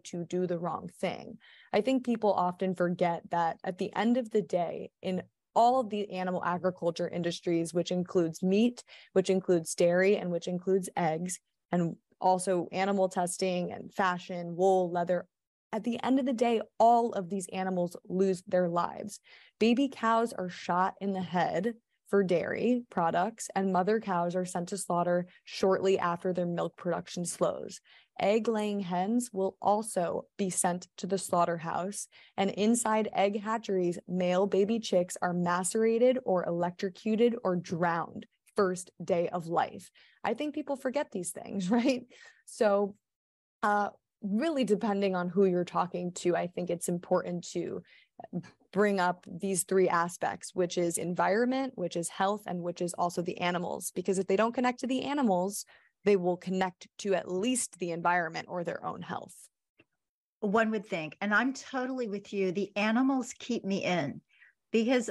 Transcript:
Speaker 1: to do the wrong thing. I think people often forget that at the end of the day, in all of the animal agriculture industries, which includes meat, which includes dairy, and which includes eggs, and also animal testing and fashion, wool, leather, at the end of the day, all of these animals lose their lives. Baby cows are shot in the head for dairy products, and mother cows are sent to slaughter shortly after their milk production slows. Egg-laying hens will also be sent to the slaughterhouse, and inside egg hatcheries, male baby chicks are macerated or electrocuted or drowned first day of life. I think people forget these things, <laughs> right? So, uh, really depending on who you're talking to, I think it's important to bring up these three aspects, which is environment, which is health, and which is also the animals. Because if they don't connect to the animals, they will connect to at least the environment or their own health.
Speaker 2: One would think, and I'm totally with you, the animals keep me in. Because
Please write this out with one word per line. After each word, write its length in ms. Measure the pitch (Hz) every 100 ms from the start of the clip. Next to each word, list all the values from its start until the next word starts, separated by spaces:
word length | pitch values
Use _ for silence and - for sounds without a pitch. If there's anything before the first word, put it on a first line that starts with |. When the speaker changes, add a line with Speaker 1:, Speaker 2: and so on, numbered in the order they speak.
Speaker 1:
to 200 | - 175
do 220 | 165 180 180
the 120 | 170
wrong 320 | 170 - 175 -
thing. 380 | 185 78 - - - - -
I 80 | 214
think 240 | 254 262
people 300 | 240 226 208
often 400 | - 180 180 190
forget 480 | 185 175 175 175 170 -
that 260 | 170 165 -
at 140 | 190 180
the 160 | 190 -
end 220 | 214 247
of 120 | 214
the 120 | 214
day, 480 | 175 180 165 151 - _
in 220 | 190 185 - _ _
all 260 | - 240 262
of 80 | 208
the 220 | 208 196
animal 340 | 185 185 180
agriculture 640 | 175 180 180 180 170 165 175
industries, 640 | 175 170 170 180 170 165
which 180 | 175 170
includes 520 | 180 180 185 165 160
meat, 420 | 185 202 240 240 - - -
which 160 | 226 190
includes 440 | 190 185 175 165
dairy, 420 | - 175 175 190 202
and 120 | 180
which 180 | 170 185
includes 420 | 180 190 190 185 -
eggs, 400 | 165 160 180 - _ _ _
and 240 | 175 170 - _ -
also 480 | 185 185 190 180 -
animal 360 | 185 196 202 185
testing 640 | 185 180 - 185 180 175
and 220 | - -
fashion, 600 | - 190 180 - 175 170
wool, 360 | 170 190 185 180
leather, 360 | 175 175 175 - _ _ _ _
at 140 | 226
the 180 | 240 233
end 160 | 247 269
of 60 |
the 80 | 262
day, 300 | 233 240 220 - -
all 340 | 226 240 233
of 160 | 202 170
these 180 | 196 180
animals 420 | 185 185 180 175 - -
lose 340 | 180 196 180 -
their 220 | 180 180
lives. 520 | 170 170 - - - _ - - -
Baby 300 | 226 240 277
cows 400 | - 226 226 233
are 160 | - 180
shot 460 | - - 175 190 -
in 140 | 202
the 80 | 190
head 540 | 170 180 - 165 220 226 _ _ _
for 160 | 202
dairy 600 | 180 170 - - 226 247 240
products, 640 | 190 165 170 202 226 -
and 160 | 190 196
mother 300 | 185 185 220
cows 340 | 202 175 175
are 120 | 185 180
sent 240 | 180 175
to 80 | 196
slaughter 480 | - 175 175 175 180 -
shortly 540 | - - 190 190 190 185
after 340 | 175 170 185
their 140 | 180 175
milk 280 | 170 170 -
production 500 | 180 170 180 180 175
slows. 540 | - 175 67 - - - - _ -
Egg-laying 640 | 196 220 226 214 214 202
hens 480 | 175 180 196 247 240
will 280 | 190 190 -
also 640 | - 208 220 185 170 175 - -
be 100 | 190
sent 400 | - 180 175 - -
to 100 | 185
the 120 | 190
slaughterhouse, 880 | - 175 170 170 160 - 190 202 - - - -
and 120 | 196
inside 580 | - 214 240 220 220 214
egg 260 | - 196 208
hatcheries, 560 | 202 226 226 185 175 175 -
male 380 | 185 180 180 202
baby 320 | 190 202 226
chicks 400 | - 180 180 -
are 140 | 180
macerated 840 | 175 175 175 185 220 226 226 254 254
or 220 | - 180 170
electrocuted 880 | 170 175 180 196 185 220 214 240 226
or 120 | 185 180
drowned 680 | - 170 170 170 - - - _ _ -
first 340 | 190 180 - -
day 240 | 170 175 170
of 200 | 180 165
life. 420 | 165 - 196 - _ - _
I 80 | -
think 220 | 220 302
people 220 | 302 285 269
forget 340 | 262 285 302
these 180 | 190 170
things, 400 | - - 196 180
<laughs> 0 |
right? 360 | 240 262 247 - - - _ -
So, 480 | - 214 202 202 - _ _ _ _ _ _
uh, 280 | 208 208 202 - _ _
really 440 | 202 214 330 285
depending 500 | 202 208 226 196 196
on 140 | 180 180
who 160 | 180
you're 200 | 190 180
talking 460 | 175 175 180 175 180
to, 220 | 180 175
I 140 | 170 175
think 220 | 175 175
it's 180 | 175 -
important 580 | 175 - 180 180 175 -
to 300 | 175 - 175 - - _ - - 175 - _ _
bring 260 | 190 208 196
up 260 | 180 180 -
these 340 | 180 196 185
three 260 | - 190 180
aspects, 680 | 170 175 - 151 - - 185
which 200 | 175 180
is 220 | 170 -
environment, 760 | 170 175 175 208 247 262 269 -
which 180 | 170
is 140 | 175 170
health, 340 | - 196 208
and 160 | - 180
which 220 | 175 175
is 100 | 175
also 280 | - 175 180
the 160 | 175 -
animals. 520 | 175 175 175 73 -
Because 240 | - 190 190
if 80 | 185
they 80 |
don't 220 | 190 226 240
connect 240 | 247 247
to 80 | 247
the 160 | 262
animals, 600 | - 294 233 180 190 202 - - _ _
they 120 | 202 202
will 200 | 175 175
connect 520 | 180 190 185 - - -
to 160 | 202
at 160 | 180 -
least 480 | 185 233 247 - -
the 140 | 175
environment 560 | 165 175 180 165 165 -
or 140 | 175
their 200 | 170 -
own 180 | - -
health. 340 | 175 - - - - _ _ _ _ _ _ _ _ _
Speaker 2:
One 320 | 202 220 220
would 140 | 220 202
think, 300 | 175 156 -
and 120 | 202
I'm 200 | 208 262
totally 560 | 262 - 262 254 254 233
with 240 | 202 202
you, 180 | 202 190
the 220 | 185 190
animals 580 | 202 214 226 262 269 226 -
keep 260 | - 233
me 200 | 190 196
in. 360 | - 180 143 - - _ - _ _
Because 380 | 220 226 254 220